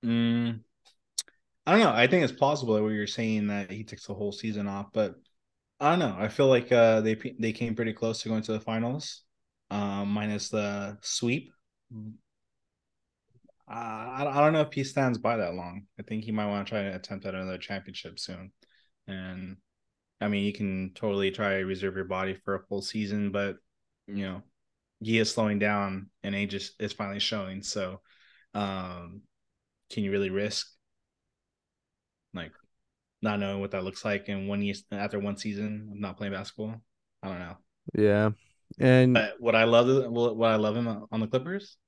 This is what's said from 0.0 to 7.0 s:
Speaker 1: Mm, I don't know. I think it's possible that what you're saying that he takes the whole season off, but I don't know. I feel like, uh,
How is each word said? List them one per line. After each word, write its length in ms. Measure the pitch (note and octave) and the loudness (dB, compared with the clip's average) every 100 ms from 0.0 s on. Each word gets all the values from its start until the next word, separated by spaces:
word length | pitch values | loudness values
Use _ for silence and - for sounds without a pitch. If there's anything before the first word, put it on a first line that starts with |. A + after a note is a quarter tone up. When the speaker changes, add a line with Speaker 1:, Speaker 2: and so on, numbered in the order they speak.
Speaker 1:
Mm, 560 | A#2 A#2 A#2 A#2 A#2 A2+ - _ _ _ _ - - _ _ _ - | 0 2 2 2 0 -4 -10 _ _ _ _ -10 -10 _ _ _ 4
I 60 | |
don't 80 | F#3+ | 6
know. 100 | G#3+ | 6
I 160 | A2+ B2 | 6 6
think 160 | F#3 | 6
it's 100 | E3+ | 4
possible 420 | - C#3 D3 B2 | 4 2 2 2
that 80 | G#2+ | 2
what 80 | G#2+ | 2
you're 140 | G#2+ G2+ | 0 -4
saying 400 | - A2+ A2 G#2 | -2 0 0 0
that 240 | G#2 G2 | -2 -6
he 100 | G2 | -10
takes 240 | A2 A2 - | -10 -14 -12
the 80 | |
whole 160 | G2 G#2 | -6 -6
season 360 | G2+ A2 G#2 G2+ | -4 -6 -4 -4
off, 240 | G2 G2+ | -6 -4
but 240 | - G#2 F2 _ _ _ _ _ _ | 0 0 -2 _ _ _ _ _ _
I 100 | C#3+ | 2
don't 80 | F3 | 4
know. 160 | D3+ F2+ | 0 0
I 120 | A2 | -4
feel 180 | - C3+ | 4 6
like, 240 | B2+ A#2+ | 6 6
uh, 300 | A#2+ A2+ A2 | 8 8 8